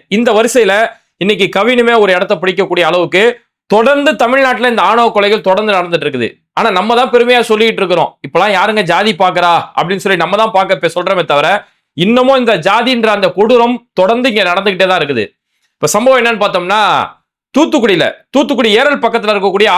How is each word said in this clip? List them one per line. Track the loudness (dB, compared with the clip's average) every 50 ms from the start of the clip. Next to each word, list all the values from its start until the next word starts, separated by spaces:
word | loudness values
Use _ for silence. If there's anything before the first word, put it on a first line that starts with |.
| -6 _
இந்த | -2 -2 0 2
வரிசையில | 2 2 0 2 2 2 2 2 2 0 -2 -2 -4 _ _ _ _ _
இன்னைக்கு | -4 -2 0 0 -2 -2 0 -2
கவினுமே | 0 0 0 2 2 2 2 2
ஒரு | 2 2 2
இடத்தை | 0 0 -2 -4 -2
பிடிக்கக்கூடிய | -2 -4 -2 -2 -2 -2 0 0
அளவுக்கு | 0 0 0 0 -2 0 0 0 0 0 0 -2 _ _ _ _ _
தொடர்ந்து | _ 0 2 2 2 2 2 2 0 0
தமிழ்நாட்டுல | 0 0 0 2 2 2 0 0 0 0 -2
இந்த | 0 0
ஆணவ | 0 2 2 2 2 2 0
கொலைகள் | 0 0 0 0 0
தொடர்ந்து | 0 0 0 0 0 0 -2
நடந்துட்டு | -2 -2 -2 -4 -4
இருக்குது. | -4 -4 -4 -4 -6 -6 -8 _ _ _ _
ஆனா | -2 -2 0
நம்ம | 0 -2 -2 0 0
தான் | 0 0 2
பெருமையா | 2 0 2 2 2 0
சொல்லிட்டு | 2 0 0 0 0 0 0
இருக்கிறோம், | -2 -2 -2 0 -2 -2 -2 -6 _ -18 -4
"இப்பெல்லாம் | -2 0 0 0 0
யாருங்க | 0 0 0 0 -2
ஜாதி | -2 0 0 0 0 0 0
பாக்குறா?" | 0 -2 0 0 0 0 2 0 0 -2 -4 -4
அப்படின்னு | -4 -4 -4 -4
சொல்லி | -6 -2 -4 -2 0
நம்ம | 0 0 0 0
தான் | -2 0
பார்க்க | 0 0 0 0 -2 -2
இப்ப | -2 -4 -4 -4
சொல்றோமே | -4 -2 -2 -2 -2
தவிர, | 0 0 0 2 0 0 -2 -4 _ _ _ _ _ _
இன்னமும் | -4 -2 0 2 2 2 2 2 2
இந்த | 2 0 -2 0
ஜாதின்ற | 0 0 0 0 0 0 -2 0 0
அந்த | 0 0 0 -2 -2
கொடூரம் | 0 0 2 2 4 2 2 2 0 -4 -8 _ _
தொடர்ந்து | -2 0 0 0 0 0 -2
இங்க | 0 0 0
நடந்துகிட்டே | 0 0 -2 -2 -2 -2 0 0 0
தான் | 0 -2
இருக்குது. | -2 -2 -4 -4 -4 -6 -8 _ _ _ _ _ _ _ _
இப்ப | _ -4 -2
சம்பவம் | -2 0 2 2 2 2 2
என்னன்னு | 0 -2 -2 -2
பார்த்தோம்னா, | -2 -2 -4 -2 -2 0 0 2 2 0 0 -2 -4 -8 _ _ _ _ _ _ _ _ 0
தூத்துக்குடியில, | 0 2 2 0 2 2 2 2 0 -2 -2 -6 _ _
தூத்துக்குடி | -2 -2 0 0 0 0 0 2
ஏரல் | 2 2 0 0 -2 -2
பக்கத்துல | -2 -2 -2 -2 -2 -2 -4
இருக்கக்கூடிய | -2 -2 -2 0 0 0 2 2